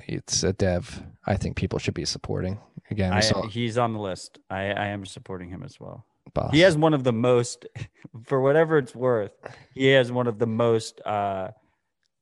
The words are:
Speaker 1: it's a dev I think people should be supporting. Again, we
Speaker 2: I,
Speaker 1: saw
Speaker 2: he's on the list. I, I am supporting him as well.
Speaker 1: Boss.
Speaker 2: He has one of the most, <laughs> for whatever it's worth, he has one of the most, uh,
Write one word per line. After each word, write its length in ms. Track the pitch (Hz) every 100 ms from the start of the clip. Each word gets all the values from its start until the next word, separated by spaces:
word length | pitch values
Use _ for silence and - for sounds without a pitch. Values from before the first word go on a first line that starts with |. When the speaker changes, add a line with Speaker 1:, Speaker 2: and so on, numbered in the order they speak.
| -
Speaker 1:
it's 360 | - - -
a 100 | 90
dev 500 | 95 - 87 - - - - -
I 100 | 98
think 200 | - -
people 240 | 92 -
should 140 | -
be 120 | - 73
supporting. 540 | - - 101 92 101 - - -
Again, 220 | 104 92
we 60 | 101
Speaker 2:
I, 20 |
Speaker 1:
saw 260 | 107 95 98
Speaker 2:
he's 300 | 101 120 110
on 140 | 120
the 80 | 110
list. 400 | 101 90 - - -
I, 220 | 95 98
I 160 | 98 101
am 180 | 104 95
supporting 440 | - - 92 90
him 140 | 95
as 140 | 92 -
well. 280 | - - - _ -
Speaker 1:
Boss. 200 | - -
Speaker 2:
He 80 | 147
has 160 | 185 156
one 160 | 156
of 100 | 151
the 80 | 127
most, 540 | 113 123 123 120 - - - - _
<laughs> 280 | - 120
for 160 | 113 139
whatever 380 | 135 147 160 160
it's 180 | 131 117
worth, 380 | 127 120 98 _ - - -
he 140 | - 135
has 240 | 135 120
one 160 | 123 120
of 120 | 107
the 80 | 117
most, 540 | 110 120 113 110 - -
uh, 440 | 104 101 95 95 - _ _ _ _ _ _